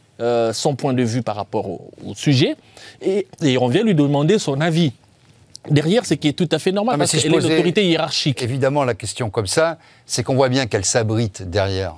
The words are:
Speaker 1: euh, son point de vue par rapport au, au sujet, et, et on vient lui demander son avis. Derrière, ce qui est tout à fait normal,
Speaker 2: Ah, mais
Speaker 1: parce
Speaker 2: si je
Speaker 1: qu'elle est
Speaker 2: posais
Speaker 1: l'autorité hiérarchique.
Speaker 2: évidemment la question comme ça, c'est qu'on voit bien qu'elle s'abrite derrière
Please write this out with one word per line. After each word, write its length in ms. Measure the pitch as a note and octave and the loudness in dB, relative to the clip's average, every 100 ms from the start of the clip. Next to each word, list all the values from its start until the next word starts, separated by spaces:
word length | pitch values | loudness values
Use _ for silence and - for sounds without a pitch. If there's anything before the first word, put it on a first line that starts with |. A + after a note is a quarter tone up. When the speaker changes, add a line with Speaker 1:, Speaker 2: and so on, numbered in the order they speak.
| _ - | _ -6
Speaker 1:
euh, 320 | A#2+ A#2 A#2 | 0 2 0
son 220 | G#2+ D#3+ | 0 -2
point 180 | C3 B2+ | -2 -2
de 120 | B2+ | 0
vue 180 | A#2+ B2 | 0 -2
par 140 | A2+ G#2 | -4 -6
rapport 320 | G2 G#2+ G2 | -6 -6 -6
au, 200 | E2 - - | -10 -14 -16
au 100 | G2 | -14
sujet, 420 | G2+ D#3 B2+ G3+ D#4 _ - - - | -4 2 2 2 -2 _ -20 -20 -8
et, 280 | - G3+ - - | -2 -2 -4 -2
et 140 | D3+ B2 | 0 2
on 120 | B2 | 2
vient 160 | D#3 | 2
lui 100 | A3 | 2
demander 460 | D#3+ C#3+ C#3+ D#3 G#3 | 2 2 2 2 2
son 200 | - C3+ | 0 -2
avis. 320 | E3+ E3 D#3 - _ _ _ _ _ - - | 0 2 0 -2 _ _ _ _ _ -18 0
Derrière, 340 | D3 D#3 A3+ | 0 2 0
ce 100 | - | 0
qui 140 | D3+ D3+ | 0 0
est 60 | |
tout 140 | - E3+ | -2 -2
à 80 | D#3 | 0
fait 140 | F#3+ | 0
normal, 220 | G3 A3 | -2 -2
Speaker 2:
Ah, 20 | D3 | 0
mais 40 | |
Speaker 1:
parce 100 | - | 0
Speaker 2:
si 60 | D3+ | 0
je 40 | |
Speaker 1:
qu'elle 100 | D#3 | 2
est 40 | D#3+ | 2
Speaker 2:
posais 120 | D3+ | 2
Speaker 1:
l'autorité 360 | D#3+ E3+ G#3+ F#3 | 2 2 2 2
hiérarchique. 560 | D#3+ D#3+ - D#3 B2 | 2 0 -2 -2 -2
Speaker 2:
évidemment 400 | A#2+ C3+ C3+ C#3+ | -2 0 0 2
la 100 | C3 | 0
question 360 | A2 - - A#2 | -2 -6 -6 -4
comme 160 | A#2+ G2 | -4 -2
ça, 320 | D#3+ E3 D#3+ - - | 0 0 -2 -14 -20
c'est 200 | - - | -8 -6
qu'on 100 | C3 | -2
voit 160 | C3 C3+ | 2 4
bien 160 | C3 B2+ | 2 0
qu'elle 180 | G#2+ | 0
s'abrite 640 | - B2 A2+ A2+ A#2 - F#2 | 0 0 0 0 -2 -4 -4
derrière 460 | G2 G2 F#2+ F#2 | -2 0 -2 -4